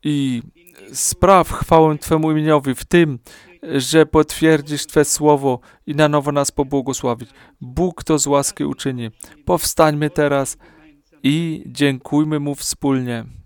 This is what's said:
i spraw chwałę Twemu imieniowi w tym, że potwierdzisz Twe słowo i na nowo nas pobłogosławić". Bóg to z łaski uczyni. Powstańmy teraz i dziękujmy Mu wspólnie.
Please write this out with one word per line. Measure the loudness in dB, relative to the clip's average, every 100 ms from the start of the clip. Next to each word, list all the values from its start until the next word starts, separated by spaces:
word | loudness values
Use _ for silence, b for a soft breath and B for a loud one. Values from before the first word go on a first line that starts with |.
i | -2 -2 -2 -6 -10 _ -20 _ -16
spraw | -6 -6 0 6 6 4
chwałę | -4 2 4 4 2
Twemu | -2 -2 0
imieniowi | 0 2 0 0
w | -6
tym, | 0 2 2 0 B B B B
że | -6 -4 2 4 4
potwierdzisz | 4 2 2 2 2 0 -8 -2
Twe | 0
słowo | 0 2 2 2 2 -4 b b -10
i |
na | 0 2
nowo | 2 0
nas | -2 -2
pobłogosławić". | -2 -2 -2 -4 -4 -4 -6 -8 b b b
Bóg | -12 -2 -4 -4
to | -2 0
z | 2
łaski | 0 0 -4
uczyni. | -6 -4 -6 -6 -8 -12 B B
Powstańmy | -2 -2 -2 2 2 2 -2
teraz | 0 0 0 -2 -8 b b b _ _ _
i | -2 -2 -2 -8 -12
dziękujmy | -2 -2 -2 -2 -2 0 -2
Mu | -4
wspólnie. | -8 -8 -4 -2 -2 -2 -8 -10 -18